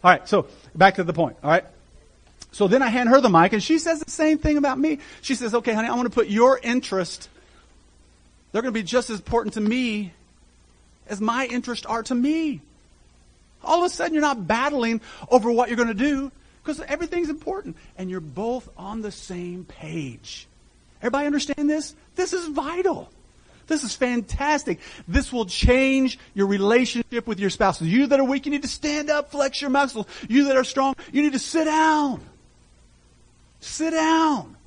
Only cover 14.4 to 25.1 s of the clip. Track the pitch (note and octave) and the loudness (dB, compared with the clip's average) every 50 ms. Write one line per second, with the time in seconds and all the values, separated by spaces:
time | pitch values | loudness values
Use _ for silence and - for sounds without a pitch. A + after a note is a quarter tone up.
14.4 | F#3 D#3 G#3+ A#3 C4 D4 D4 C4+ A#3 A3+ A3+ A3 - - - - - - A#3+ B3 | -2 0 0 0 2 0 0 0 0 0 0 -2 -4 -10 -18 -18 0 4 4 4
15.4 | G#3 A#3 A#3+ A3+ B3 G#3+ A#3+ A3+ A#3+ A#3 A3 G3 B3+ D4 D4 C4+ C#4 C4+ - - | 4 4 2 2 2 2 0 0 0 0 0 0 0 0 0 -2 -4 -8 -12 -18
16.4 | _ _ _ _ _ - D4 D4+ - - C#4+ D#4 E4+ D#4+ F4+ F4 F4 D4 D4+ D#4 | _ _ _ _ _ -8 -8 -8 -6 -8 -6 -6 -6 -4 -4 -4 -2 -4 -6 -6
17.4 | - - F#4+ G4 G#4 - D#3 - - - _ - F#3 F#3 F#3 F#3 D#3+ D3+ B2+ F3 | -6 -8 -8 -6 -8 -12 -16 -16 -20 -20 _ -12 -10 -8 -8 -8 -10 -10 -8 -6
18.4 | G#3 A#3 B3 B3+ - - - - F3+ G3 G#3+ A3+ G#3+ G#3 G3 - - - F#3 F3 | -4 -4 -4 -6 -8 -14 -20 -16 -14 -12 -10 -8 -10 -10 -12 -12 -14 -12 -12 -10
19.4 | F3+ F3 F3 F#3 F3 - - - - D#3 D#3+ E3 D3 C3 A#2 G#2+ - - - - | -10 -10 -10 -12 -14 -16 -18 -18 -14 -10 -8 -8 -8 -10 -12 -16 -18 -18 -18 -18
20.4 | - _ _ _ _ _ _ _ _ _ _ _ - B3 A#3 C#4 D4 D4 D4 C#4+ | -18 _ _ _ _ _ _ _ _ _ _ _ -6 -4 -2 -2 -2 0 -2 -2
21.4 | C#4+ - C#4 D4 D4 D4 D4+ D#4 D4 - - _ _ _ _ - F4+ F4+ - F#4 | -2 -4 -4 -2 0 0 0 -2 -4 -8 -14 _ _ _ _ -4 -4 -2 -2 -6
22.4 | E4+ D#4+ C#4+ D4 C#4 C#4+ E4+ F4 F#4 F#4+ D4+ - - - _ - _ _ _ _ | -6 -4 -4 -4 -4 -4 -4 -4 -4 -4 -4 -6 -8 -16 _ -20 _ _ _ _
23.4 | _ _ - - - - D#4+ D4 - G#3 - - C4 B3 B3 A#3+ G#3 - - - | _ _ -20 -20 -4 -4 -4 -2 -2 -6 -4 -2 -2 0 0 -2 -4 -4 -6 -4
24.4 | C#4 D4 D4+ C#4+ - B3+ E3+ - - - - - - - | 0 0 0 0 0 -4 -6 -6 -8 -20 -20 -18 -12 -2